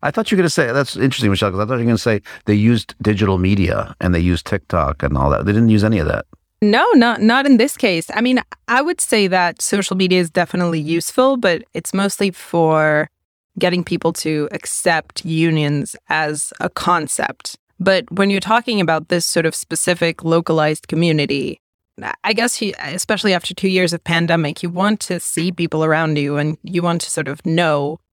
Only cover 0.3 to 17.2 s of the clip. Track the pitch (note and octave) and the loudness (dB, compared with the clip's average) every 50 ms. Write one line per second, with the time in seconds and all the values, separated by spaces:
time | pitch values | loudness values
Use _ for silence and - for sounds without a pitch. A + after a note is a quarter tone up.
0.3 | - F#3 F#3 E3 - - D3+ A#2+ A#2+ C#3 C#3+ - - - A2 C3+ B2+ - A#2+ G#2 | 0 2 2 2 2 0 0 0 2 0 0 -2 -2 0 0 0 0 2 0 2
1.3 | G2 F#2 A2 G2+ F#2 F#2+ G#2 G#2+ C3 B2 A#2+ A#2 A#2 A2 - A#2+ A2 G2+ - - | 2 2 2 0 0 -2 -4 -2 -2 -2 2 2 2 2 2 0 0 0 -2 -8
2.3 | - - _ - G#2 G#2 G#2 A2+ A#2+ A2 - - - _ G#2+ G#2 G#2+ F#2+ G#2+ G2 | -20 -14 _ 0 2 4 4 4 4 2 0 -6 -14 _ 0 0 2 2 2 2
3.3 | F#2+ F2+ F2+ F#2 G2+ G2 F#2+ E2+ - - - - - _ - F#2 F2 E2 E2+ F2+ | 2 2 2 2 2 2 2 0 0 -2 -4 -8 -8 _ 0 0 2 2 2 2
4.3 | F2+ E2+ - - - G2 - _ - F2 D#2 C#2 C#2+ - - C2 A#1+ C2+ C2+ C#2+ | 2 0 -2 -4 -4 -4 -4 _ 0 0 0 0 -2 -2 -2 -2 0 2 2 2
5.3 | C#2+ - D2+ F#2 G#2 G#2+ A#2 A2+ A2 G#2+ G2 G#2+ A2+ G2 D#2+ D2 - - - _ | 2 2 0 0 2 4 4 4 4 4 4 2 2 2 0 0 -2 -4 -4 _
6.3 | - _ _ _ _ _ - G#3 G3+ A#3+ D#4+ A#4+ A#4 C#4+ A#3 A#3+ A#3 - G3+ A3 | -18 _ _ _ _ _ 0 2 2 4 2 4 6 6 6 4 2 2 2 2
7.3 | A#3 C4 C4+ C#4+ C4+ A3+ A3+ D4 - - - A3 F3+ E3 E3 - - G3+ A#3 B3 | 4 4 4 4 6 6 4 2 0 0 0 0 0 0 -2 -4 -2 0 0 2
8.3 | B3+ B3 - _ - _ _ - A#3 B3+ C#4+ D#4+ F4+ - - - - A3 G3+ F#3 | 2 0 -2 _ -14 _ _ -2 0 0 0 0 -2 -4 -2 0 2 2 2 2
9.3 | F3 F#3 F3 F3 - _ - - - G3 G3 - G3 F#3 F#3+ F3+ F#3 F3+ F3+ E3 | 2 2 2 0 0 _ -6 -2 -2 -2 -2 -2 0 0 2 2 4 2 2 0
10.3 | _ F#3 F3 - - F#3 F3+ F3 E3 D#3+ D3 D3+ E3 E3 D#3+ - - - B3+ C4 | _ -2 -2 0 0 -2 -2 0 0 -2 -2 -2 -2 -2 -2 -4 0 2 2 2
11.3 | C#4 B3+ A#3 G3 F3 D#3+ - _ _ - E3 - - F#3+ G3 G3+ - - G3+ G3 | 2 2 2 0 0 0 -4 _ _ -10 -10 -4 -4 -2 -2 -2 -2 0 -2 -2
12.3 | F3 - - - - E3+ E3 D#3+ D#3 D#3 D#3 D#3 D3+ D3+ D#3 - _ _ _ _ | -2 -6 -14 -4 0 2 2 4 4 2 2 2 2 0 -2 -4 _ _ _ _
13.3 | _ _ _ _ _ - - F3+ F3 F3+ E3+ - - E3 - E3 E3 - - D#3+ | _ _ _ _ _ -2 -2 0 0 -2 -4 -4 -4 -2 -2 -2 -4 -2 -4 -4
14.3 | D#3 D3+ D3 D3 - D#3+ - - - - - F3+ E3 D#3+ D#3 _ - - - E3 | -2 -2 -4 -6 -8 -10 -10 -8 -8 -2 0 0 0 0 -2 _ -12 -10 -6 -4
15.3 | E3 D#3+ D#3+ E3 D#3+ D#3 D3+ D3 D3 C#3+ - - - - _ _ - D#3 D#3 D3+ | -2 0 2 2 2 0 0 0 -2 -2 -4 -6 -10 -18 _ _ -2 -2 -2 -2
16.3 | D3+ D3+ - - - - - - _ - - - F3+ E3+ D#3 - - - | -4 -6 -8 -10 -8 -8 -8 -6 _ -4 0 0 0 0 0 -4 -4 -4